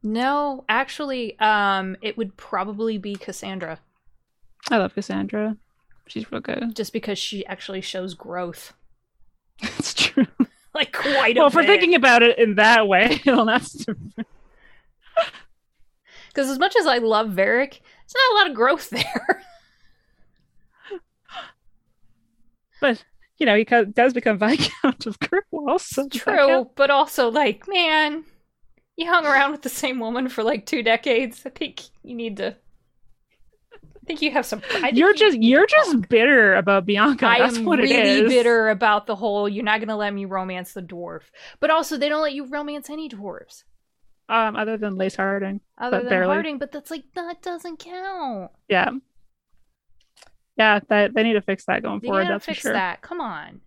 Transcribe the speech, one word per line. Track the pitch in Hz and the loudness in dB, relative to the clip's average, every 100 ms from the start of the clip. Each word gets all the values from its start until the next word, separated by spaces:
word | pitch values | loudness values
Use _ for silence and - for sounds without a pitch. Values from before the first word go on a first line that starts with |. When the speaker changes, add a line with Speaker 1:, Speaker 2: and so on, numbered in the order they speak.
Speaker 1:
No, | 214 220 254 285 294 269 - | -4 -2 -2 0 -2 -6 -2
actually, | 220 269 - 294 262 226 - | -2 -2 -6 -6 -6 -8 -2
um, | 214 208 202 190 190 185 | 0 2 2 0 -4 -8
it | 214 214 | -8 -6
would | 214 - | -8 -8
probably | - 196 196 208 226 214 | -8 -6 -6 -4 -4 -4
be | 202 196 | -8 -10
Cassandra. | - 185 196 190 170 160 _ _ _ _ _ _ _ _ - | -12 -12 -10 -10 -10 -12 _ _ _ _ _ _ _ _ -2
Speaker 2:
I | 233 | 0
love | 185 | 0
Cassandra. | - 196 190 196 208 214 214 _ _ _ - _ | -4 -8 -6 -6 -6 -6 -8 _ _ _ -20 _
She's | 220 220 | -14 -10
real | - | -10
good. | - - 233 220 | -8 -6 -6 -8
Speaker 1:
Just | 208 | -8
because | 226 214 196 | -8 -8 -8
she | - 202 190 | -8 -10 -12
actually | 190 - 190 | -14 -12 -12
shows | 185 185 185 | -10 -10 -10
growth. | 175 - 175 180 170 - _ _ _ _ _ | -12 -12 -10 -10 -12 -20 _ _ _ _ _
Speaker 2:
<laughs> | - _ _ _ | -20 _ _ _
It's | - - - | -12 -8 -8
true. | - - - 247 _ 254 _ _ | -2 -2 0 -2 _ -6 _ _
Speaker 1:
Like, | 302 285 | -6 -6
quite | - 277 277 233 240 | -4 -2 0 2 4
a | |
Speaker 2:
Well, | 294 | 4
if | 311 | 4
we're | |
Speaker 1:
bit. | 302 | 4
Speaker 2:
thinking | 403 330 339 | 4 4 4
about | 254 240 | 6 6
it | 233 - | 6 4
in | 233 | 2
that | 202 214 233 214 | 4 6 6 4
way, | 185 226 302 | 4 2 2
<laughs> | - | 2
well, | 247 220 | 4 4
that's | 233 - | 0 -2
different. | - 226 220 208 - 226 - - _ _ - _ _ - - - - - _ _ _ - _ _ - - | -12 -10 -10 -12 -14 -14 -14 -20 _ _ -20 _ _ -6 -2 -2 -6 -20 _ _ _ -20 _ _ -20 -10
Speaker 1:
'Cause | - 269 | -4 -2
as | 269 | 0
much | 370 453 | 2 2
as | 320 | 2
I | 240 | 2
love | 226 214 220 | 2 0 0
Varric, | 185 196 233 277 - | 0 2 2 0 -6
there's | _ _ - | _ _ -12
not | - 523 | 0 2
a | 415 | 4
lot | 370 | 2
of | |
growth | 240 240 311 - | 2 2 2 -4
<laughs> | |
there. | - - - - - - - _ _ _ _ _ _ _ _ _ _ _ _ - 381 _ _ _ 762 - _ _ _ _ _ _ _ _ _ _ _ _ _ | -6 -4 -6 -4 -4 -4 -20 _ _ _ _ _ _ _ _ _ _ _ _ -16 -16 _ _ _ -18 -18 _ _ _ _ _ _ _ _ _ _ _ _ _
Speaker 2:
But, | 285 226 _ _ _ _ | -2 -2 _ _ _ _
you | 285 | 2
know, | 208 | 2
he | |
co-, | 220 240 | 4 2
does | 208 214 247 | 2 2 2
become | 247 233 208 | 2 -2 0
<laughs> | |
Viscount | 214 302 - - - - 226 | 0 0 -2 -2 -2 -2 -8
of | 202 | -8
Cornwall, | - 370 - 330 294 330 | -4 -4 -4 -8 -2 -2
so | - - | -2 -6
Speaker 1:
It's | 277 254 | -6 -4
Speaker 2:
does | |
that | - 392 | -2 2
Speaker 1:
true, | 277 | 4
Speaker 2:
count? | 269 254 - | 4 0 -2
Speaker 1:
but | 277 | 2
also, | 277 294 - 240 | 4 2 0 0
like, | 233 285 - - | 2 0 -2 -4
man, | 381 339 311 302 302 311 _ _ _ _ _ _ - | -2 2 2 0 -4 -12 _ _ _ _ _ _ -10
you | 339 | 0
hung | 349 302 | 0 2
around | 269 277 | 2 2
with | 294 | -2
the | 262 | -8
same | - 277 254 | -6 -6 -4
woman | 226 240 254 | -6 -4 -6
for, | 240 | -2
like, | 220 247 - | -2 -2 -4
two | 285 | -2
decades. | 226 226 277 233 254 - | 2 0 2 0 0 -8
I | - | -18
think | - 302 - - _ | -10 -12 -10 -20 _
you | - | -16
need | 240 233 196 | -10 -10 -6
to, | 190 - _ _ _ _ _ _ _ _ _ _ _ | -8 -8 _ _ _ _ _ _ _ _ _ _ _
I | - - - - | -20 -20 -20 -12
think | 330 | -4
you | 302 | -2
have | 294 240 | -2 -4
some, | 214 - | -8 -6
I | 453 | -2
think | 247 240 | 0 4
Speaker 2:
You're | 349 | 6
Speaker 1:
you | 339 | 6
Speaker 2:
just, | 427 262 | 4 4
Speaker 1:
need | 220 | 4
to | |
Speaker 2:
you're | 269 415 | 6 6
just | 605 523 | 4 4
Speaker 1:
talk. | 285 185 | 0 2
Speaker 2:
bitter | 226 240 269 214 | 4 6 6 6
about | 190 185 196 185 | 6 4 2 2
Bianca. | 202 220 254 240 | 2 2 2 2
Speaker 1:
I | 233 | 4
Speaker 2:
That's | 247 233 | 4 2
Speaker 1:
am | 226 | 0
Speaker 2:
what | 320 | 2
it | |
Speaker 1:
really | - 269 208 269 | 2 4 4 4
Speaker 2:
is. | 220 | 4
Speaker 1:
bitter | 247 240 233 220 | 4 4 2 2
about | 208 220 208 208 | 0 2 0 -2
the | 208 | -6
whole, | 220 202 208 | -2 -2 -2
"You're | 202 | -4
not | 220 220 | -2 -2
gonna | 214 214 | -2 -4
let | 208 | -4
me | 202 | -6
romance | 196 190 185 185 180 | -6 -6 -6 -10 -12
the | - | -14
dwarf." | 175 175 175 160 _ _ - - | -14 -14 -12 -14 _ _ -20 -4
But | 294 | 0
also, | 320 311 302 | 0 0 -4
they | 285 | -2
don't | 302 | -2
let | 311 | -4
you | 277 262 | -6 -10
romance | 294 294 294 285 | -10 -8 -12 -12
any | 302 320 | -14 -14
dwarves. | 208 202 165 - - _ _ _ _ _ _ _ | -14 -14 -14 -18 -20 _ _ _ _ _ _ _
Speaker 2:
Um, | 226 220 214 | -2 0 -2
other | 214 220 | -4 -4
than | 208 190 | -6 -4
Lace | 190 - | -4 -2
Harding, | 190 196 196 196 _ _ | -4 -2 -4 -8 _ _
Speaker 1:
Other | 240 202 | -4 -2
Speaker 2:
but | |
Speaker 1:
than | 247 | 0
Speaker 2:
barely. | 185 185 | 0 2
Speaker 1:
Harding, | 311 311 285 | 0 -2 -6
but | 285 | -8
that's, | 294 285 | -10 -12
like, | 320 - | -14 -12
that | - 339 349 | -12 -10 -10
doesn't | - 349 349 320 | -10 -10 -12 -16
count. | 339 359 381 381 285 214 202 _ _ | -16 -12 -10 -8 -8 -8 -12 _ _
Speaker 2:
Yeah. | 190 - 262 _ _ _ _ _ _ _ _ _ _ _ _ - _ _ - | 0 0 -4 _ _ _ _ _ _ _ _ _ _ _ _ -20 _ _ 2
Yeah, | 220 208 - | 4 4 2
that, | 208 208 | 2 2
they | 226 | 0
need | 226 | 0
to | 214 | 0
fix | 196 190 - | -2 -6 -2
that | 185 | -4
going | 226 202 | -4 -8
Speaker 1:
You | 233 | -4
Speaker 2:
forward, | 190 | -2
Speaker 1:
gotta | 185 | 0
Speaker 2:
that's | 202 | -4
for | - | -6
Speaker 1:
fix | 320 | -8
Speaker 2:
sure. | 269 | -4
Speaker 1:
that. | 208 185 - | -4 -4 -8
Come | - 349 | -12 -10
on. | 262 165 151 - | -10 -10 -14 -20